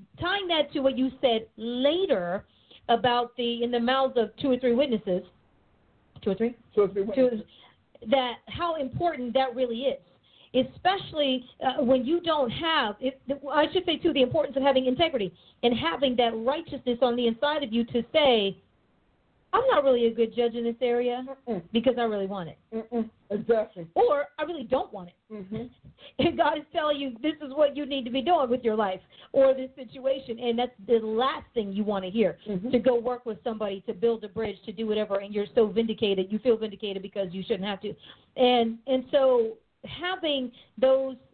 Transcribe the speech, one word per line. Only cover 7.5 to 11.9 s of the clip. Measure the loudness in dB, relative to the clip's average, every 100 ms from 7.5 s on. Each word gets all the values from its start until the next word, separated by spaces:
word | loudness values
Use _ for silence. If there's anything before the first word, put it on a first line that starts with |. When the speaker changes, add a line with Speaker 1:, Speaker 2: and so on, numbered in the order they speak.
| _ -20 _ _ -14 0
Speaker 1:
that | 0 0 -6 -12
how | -6 -4 -4
important | -4 -2 -2 -2 0
that | 0 0
really | -2 -4 -2
is, | -4 -4 _ _ _ _ _
especially, | -2 -2 0 0 0 -2 -2 0 0 -6 -6
uh, | -2 0
when | 2